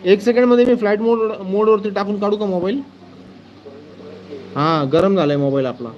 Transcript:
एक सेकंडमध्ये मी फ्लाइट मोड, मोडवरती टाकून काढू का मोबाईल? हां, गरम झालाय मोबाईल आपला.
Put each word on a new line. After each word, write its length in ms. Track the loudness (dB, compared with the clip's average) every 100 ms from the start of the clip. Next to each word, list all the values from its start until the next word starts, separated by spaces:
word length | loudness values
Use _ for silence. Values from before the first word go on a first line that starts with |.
एक 160 | 2 2
सेकंडमध्ये 440 | 4 2 4 4
मी 100 | 4
फ्लाइट 260 | 2 2 0
मोड, 180 | 0 0 0 -4
मोडवरती 500 | -4 0 2 2 0
टाकून 280 | -4 -4 -2
काढू 180 | -2 -2
का 100 | -2
मोबाईल? 340 | -2 -2 -4 -8 -18 -20 -20 -20 -20 -20 -20 -20 -20 -20 -20 -20 -20 -16 -16 -12
हां, 380 | -4 0 0 2
गरम 240 | 2 2 2
झालाय 200 | 0 0
मोबाईल 300 | 0 0 -2
आपला. 220 | -6 -12